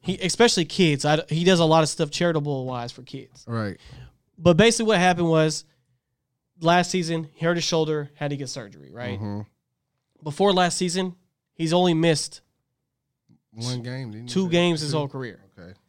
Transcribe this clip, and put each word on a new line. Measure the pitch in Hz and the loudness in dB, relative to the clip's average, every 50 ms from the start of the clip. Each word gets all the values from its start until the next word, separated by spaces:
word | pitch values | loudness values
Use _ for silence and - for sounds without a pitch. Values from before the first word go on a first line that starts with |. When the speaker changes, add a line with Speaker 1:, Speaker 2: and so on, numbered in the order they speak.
| _ | _
Speaker 1:
he, | - 190 185 | -6 -6 -4
especially | 185 175 - - 233 240 - - 165 | -4 -6 2 4 4 4 4 0 -2
kids. | - - - 185 160 147 139 - | -2 2 2 2 2 2 0 0
I, | 147 151 151 - - | 0 0 0 0 -4
he | 151 160 175 | -4 2 4
does | 185 190 170 | 4 4 4
a | 165 | 4
lot | 156 160 160 160 | 6 6 4 4
of | 151 | 2
stuff | - - 165 151 | 0 -4 -4 -4
charitable-wise | - - 175 175 160 156 143 147 143 131 131 131 127 120 120 120 | -2 -2 0 0 0 0 -2 -2 -4 -4 -6 -6 -6 -8 -8 -10
for | - - 123 | -12 -16 -20
kids. | - - 135 - _ _ - - | -16 -16 -16 -16 _ _ -20 -12
Speaker 2:
Right. | - 117 113 107 101 87 _ - - - - - - _ _ _ _ _ | -8 -6 -4 -4 -6 -8 _ -18 -20 -20 -20 -20 -20 _ _ _ _ _
Speaker 1:
But | - 160 175 175 | 0 4 4 6
basically | 160 214 233 226 - 226 | 6 6 4 4 2 0
what | 214 220 | 2 2
happened | 175 180 185 180 170 170 165 | 4 4 2 2 2 0 2
was | 160 156 156 156 151 - - _ _ _ _ _ _ _ _ _ _ _ _ _ _ _ _ _ _ 180 | 2 2 2 2 -2 -6 -12 _ _ _ _ _ _ _ _ _ _ _ _ _ _ _ _ _ _ _
last | 165 165 175 180 175 180 | 2 4 4 4 2 2
season, | - 185 170 160 165 160 160 151 _ | -2 -4 -2 -2 -4 -6 -6 -10 _
he | _ 160 | _ -2
hurt | 165 175 | -2 0
his | 170 156 | 0 -2
shoulder, | - 175 160 160 151 156 151 143 143 _ | -2 0 0 0 -2 -4 -6 -6 -10 _
had | _ 147 143 | _ -6 -6
to | 143 | -6
get | 135 139 123 | -8 -8 -10
surgery, | - 135 113 101 - 73 71 65 | -12 -12 -14 -16 -18 -20 -20 -20
right? | 76 117 123 123 123 98 | -16 -10 -8 -8 -6 -6
Speaker 2:
Mm-hmm. | 104 104 101 104 107 _ _ _ _ _ _ _ _ _ _ _ _ _ _ _ 156 | -6 -6 -8 -8 -10 _ _ _ _ _ _ _ _ _ _ _ _ _ _ _ -10
Speaker 1:
Before | 151 147 - 190 202 190 | -10 -2 2 2 4 4
last | 185 180 175 165 - | 4 2 2 0 -2
season, | 180 180 165 190 185 185 175 _ _ _ _ _ _ _ _ | -4 -2 -2 -2 -4 -4 -8 _ _ _ _ _ _ _ _
he's | - 165 156 | -4 -2 2
only | 165 180 180 180 165 | 2 4 4 4 2
missed | 160 165 170 156 147 - - - - _ _ _ _ _ _ _ _ _ _ _ _ _ _ _ _ _ _ _ _ _ _ | 4 2 2 2 0 -2 -10 -14 -20 _ _ _ _ _ _ _ _ _ _ _ _ _ _ _ _ _ _ _ _ _ _
Speaker 2:
One | _ 110 117 123 127 123 117 | _ -10 -8 -6 -6 -6 -8
game, | 123 127 131 135 117 | -8 -10 -8 -10 -10
didn't | 104 110 120 123 | -12 -14 -12 -4
he | - | -2
Speaker 1:
two | 185 190 | -2 0
Speaker 2:
say? | 180 | 2
Speaker 1:
games | 165 170 175 175 170 151 | 2 2 4 2 2 0
his | 151 147 | -2 -2
Speaker 2:
Two? | 147 | -2
Speaker 1:
whole | 156 143 | -2 -4
career. | 135 - 135 127 117 90 80 _ _ _ - | -4 -8 -10 -12 -12 -14 -18 _ _ _ -20
Speaker 2:
Okay. | 87 87 90 _ _ | -20 -20 -20 _ _